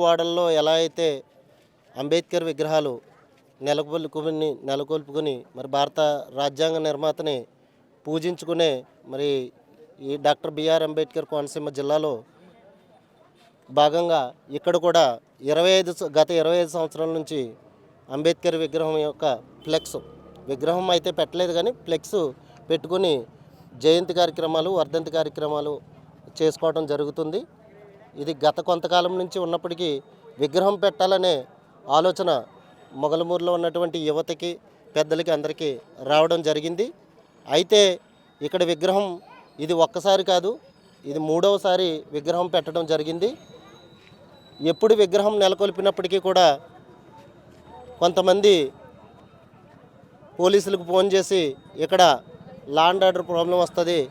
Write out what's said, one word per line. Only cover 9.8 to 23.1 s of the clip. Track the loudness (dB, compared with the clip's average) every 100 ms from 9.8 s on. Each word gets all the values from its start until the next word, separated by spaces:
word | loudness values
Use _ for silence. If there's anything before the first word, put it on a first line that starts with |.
| -20 -14 -10
ఈ | -2 -2
డాక్టర్ | -2 -4 -4
బీఆర్ | 0 0 0
అంబేద్కర్ | -4 -6 -6 -6
కోనసీమ | -6 -6 -8 -10 -6
జిల్లాలో | -2 0 -2 -6 -10 _ -20 _ -20 _ _ _ _ _ _ _ _ _ -2 4
భాగంగా | 4 4 0 0 -2 -8 -12 -6
ఇక్కడ | -2 0 4
కూడా | 4 4 0 _ -8 -2
ఇరవై | 2 4 4
ఐదు | 2 -6
స-, | -2 2
గత | 4 2
ఇరవై | 2 2
ఐదు | 0 -2
సంవత్సరాల | -6 -4 -4 -4
నుంచి | -4 -6 -6 -10 -20 _ _ _ -10 -2
అంబేద్కర్ | 0 0 -2 -2 -2
విగ్రహం | -2 -2 -2 -2
యొక్క | -2 -2 -2 -8 -14 -4
ఫ్లెక్స్, | -4 -4 -12 -14 -20 -20 -16 -10
విగ్రహం | -4 -2 0 0 0
అయితే | 0 -4
పెట్టలేదు | -4 -2 -2 0
కానీ | -2 -4 -6
ఫ్లెక్స్ | -6 -4 -4 -4 -6 -20 -12 -4
పెట్టుకుని | -4 -2 -2 0